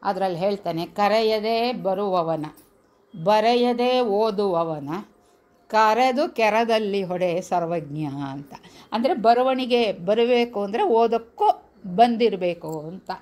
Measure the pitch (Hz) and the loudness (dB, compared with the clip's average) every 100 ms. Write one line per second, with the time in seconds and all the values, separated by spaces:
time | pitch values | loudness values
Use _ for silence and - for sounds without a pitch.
0 | 190 190 190 170 190 202 175 165 170 - | -4 -2 -2 0 -2 -2 -4 -6 -6 -2
1 | 208 214 220 220 214 226 240 233 175 190 | 0 2 2 0 -2 -2 -2 -4 -4 -2
2 | 202 185 165 160 151 - _ _ _ _ | 0 0 0 -4 -6 -14 _ _ _ _
3 | _ 196 160 214 220 247 240 240 247 254 | _ -6 2 2 4 2 2 0 0 2
4 | 247 202 226 202 202 170 165 156 139 170 | 0 0 0 0 0 0 -2 -4 -6 -10
5 | 208 _ _ _ _ _ _ 214 220 214 | -10 _ _ _ _ _ _ 2 4 4
6 | 262 247 294 - 220 214 233 226 214 202 | 2 2 -2 0 2 2 2 0 0 -4
7 | 185 180 180 170 180 180 165 170 151 147 | -4 -2 -2 -2 -2 -2 -2 -4 -6 -8
8 | 151 139 139 139 139 - - - - 220 | -6 -6 -10 -10 -16 -20 -20 -20 -8 -2
9 | 262 339 214 240 254 262 254 240 226 185 | 0 2 4 4 4 0 0 0 0 -2
10 | 175 214 240 247 240 240 202 226 403 226 | -2 0 2 2 0 -2 -4 -2 2 2
11 | 233 233 233 - 415 - - _ 196 180 | 2 0 -4 -2 0 0 -6 _ -10 4
12 | 240 233 233 190 180 170 156 160 151 185 | 4 6 0 2 -2 -4 -8 -10 -10 -14
13 | - 185 | -12 -14